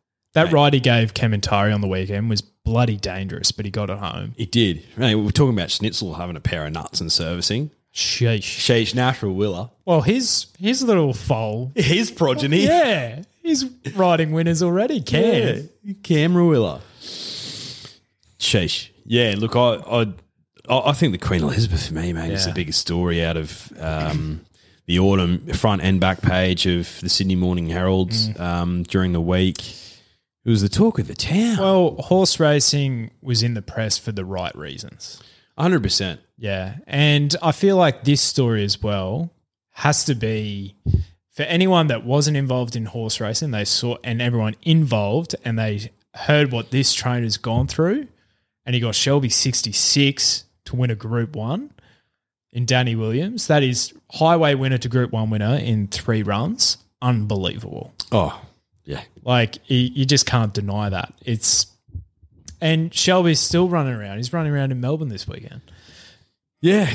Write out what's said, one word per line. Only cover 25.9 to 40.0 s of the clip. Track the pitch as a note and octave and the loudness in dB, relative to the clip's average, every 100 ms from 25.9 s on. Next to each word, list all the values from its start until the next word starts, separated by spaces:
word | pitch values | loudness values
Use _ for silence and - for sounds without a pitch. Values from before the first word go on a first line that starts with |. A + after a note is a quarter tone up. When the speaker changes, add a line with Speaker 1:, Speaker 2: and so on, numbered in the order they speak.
| F#2+ | 2
Speaker 2:
back | F#2 F#2+ | 2 2
page | G2 F#2 F#2 F2+ F#2 | 0 2 2 2 0
of | F2 E2+ - | 0 -2 -8
the | F#2 | -4
Sydney | - F#2+ F2+ | 0 0 2
Morning | F2+ F2+ E2 | 0 0 -2
Herald, | F2 F#2 F#2+ F2+ | -2 2 2 0
Speaker 1:
Mm. | A2 G#2+ G#2+ | -2 -4 -4
Speaker 2:
um, | F2 F2 F2 F2+ | -4 -2 -2 -2
during | E2+ G2 F#2 | 0 0 2
the | F2 | 0
week. | E2+ F#2 F#2+ - - - - - _ _ _ _ | 0 2 2 -2 -10 -16 -20 -20 _ _ _ _
It | A#2 | 0
was | A2 | 2
the | G2 | 2
talk | - A3 - | 4 2 2
of | D#2 | -4
the | |
town. | - - F#3 A#3 G#3+ | -6 -2 0 2 2
Speaker 1:
Well, | F#3+ F#3+ F3 - | 4 4 2 0
horse | - F#3 F#3 - | 0 2 2 2
racing | D3+ D3 - C#3+ C#3 A#2+ A2 _ | 2 4 2 0 -2 -4 -8 _
was | C3+ A#2 | -4 0
in | A#2+ | 0
the | A2+ | -2
press | - - A2 - | -6 -6 -4 -4
for | - | -4
the | G2+ | -8
right | F#2 F#2+ F2+ - | -6 -6 -6 -8
reasons. | D2+ C#2 - - - - - _ _ - | -12 -12 -16 -18 -20 -20 -20 _ _ -2
Speaker 2:
A | |
hundred | E3 F3 | 2 2
percent. | G2+ - F#2+ D#2+ _ _ | 2 0 -2 -6 _ _
Speaker 1:
Yeah. | G#2+ F#2+ F#2 C3+ - | -6 -6 -6 -10 -4
And | C#3 D3 D3 C#3+ - | 2 4 4 2 0
I | E3+ | 0
feel | - G3 F#3+ | 2 4 4
like | E3 - | 4 2
this | C3+ C#3+ | 2 2
story | - - B2 A2 | 2 2 2 2
as | G2+ - | 0 -2
well | G#2+ G2+ F#2 B2 E3+ - _ _ _ | -4 -2 -4 -4 -6 -10 _ _ _
has | - D3 D3 | -2 0 0